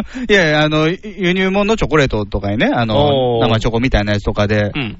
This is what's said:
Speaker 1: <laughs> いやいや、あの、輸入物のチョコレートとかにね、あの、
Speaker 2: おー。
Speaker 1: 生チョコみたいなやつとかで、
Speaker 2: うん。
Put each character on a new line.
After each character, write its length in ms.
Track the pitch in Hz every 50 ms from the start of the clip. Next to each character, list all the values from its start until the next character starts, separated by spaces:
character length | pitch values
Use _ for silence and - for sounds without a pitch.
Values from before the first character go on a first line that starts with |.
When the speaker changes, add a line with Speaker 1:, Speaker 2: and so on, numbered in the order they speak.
| 214
Speaker 1:
<laughs> 180 | - - 262 247 -
い 40 | 208
や 160 | 196 170 156
い 20 | 151
や、 100 | 151 151
あ 60 | 151
の、 180 | 156 156 156
輸 460 | 160 190 - - 214 175 202 185 175 185
入 180 | 190 196 190
物 140 | 190 202 202
の 100 | 208 226
チ 80 | - -
ョ 60 | -
コ 80 | 147
レ 80 | 151 135
ー 20 |
ト 180 | 120 113 107 107
と 140 | 101 - 104
か 100 | 101 101
に 80 | 101
ね、 140 | 120 185 254 170
あ 120 | 127 117
の、 540 | 110 107 143 147 147 139 131 127 123 120 117
Speaker 2:
お 20 |
ー。 20 | 123
Speaker 1:
生 160 | 117 113 107
チ 80 | -
ョ 40 | 120
コ 100 | 110 113
み 80 | 131 127
た 100 | 113 104
い 60 | 101
な 80 | 104 104
や 60 | 101
つ 40 | -
と 100 | 113 104
か 140 | 107 104
で、 240 | 101 107 104 104 101 -
Speaker 2:
う 60 | 151
ん。 180 | 123 107 - -